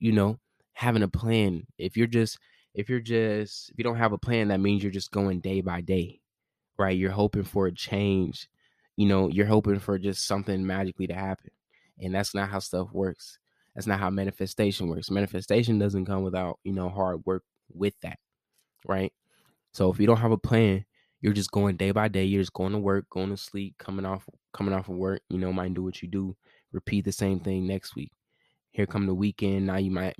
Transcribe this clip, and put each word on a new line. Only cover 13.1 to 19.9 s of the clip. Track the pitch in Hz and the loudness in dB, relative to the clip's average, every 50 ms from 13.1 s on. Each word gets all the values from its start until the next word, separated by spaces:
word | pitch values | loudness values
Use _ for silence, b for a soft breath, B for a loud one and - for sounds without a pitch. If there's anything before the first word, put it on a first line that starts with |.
| 85 _ - - - _ _ _ _ _ _ _ _ | -4 _ -14 -20 -20 _ _ _ _ _ _ _ _
That's | - 98 | -8 -2
not | 107 101 98 | -2 0 0
how | 101 92 | 0 0
manifestation | 98 98 98 98 98 - 98 95 - - 107 101 95 - 95 87 | 0 0 -2 -4 -4 -4 -8 -8 0 0 0 0 2 0 -4 -4
works. | 82 85 - - | -4 -6 -6 -2
Manifestation | 95 98 101 98 - 90 95 - 101 113 120 117 113 104 | -2 0 0 -2 -4 -8 -2 2 2 4 4 4 2 2
doesn't | 101 104 98 98 92 | 2 2 0 0 -2
come | 92 98 95 95 | -2 -2 -2 -2
without, | 95 90 92 92 87 - - _ | -2 -2 -2 -4 -4 -6 -8 _
you | 98 98 | -6 -4
know, | 95 92 90 | -4 -4 -4
hard | 92 98 95 92 90 80 - | 0 0 0 0 0 -2 -2
work | - 92 92 - _ _ _ _ _ - | -2 -2 -2 -4 _ _ _ _ _ -8
with | 82 95 104 - _ - | -4 -4 -4 -4 _ -12
that, | 87 - - _ _ _ _ _ _ _ _ _ _ _ _ _ | -14 -14 -14 _ _ _ _ _ _ _ _ _ _ _ _ _
right? | - 95 95 95 95 _ _ _ _ _ _ _ _ _ _ _ _ _ | -4 -2 -2 -2 -4 _ _ _ _ _ _ _ _ _ _ _ _ _
So | - 98 92 | 2 2 2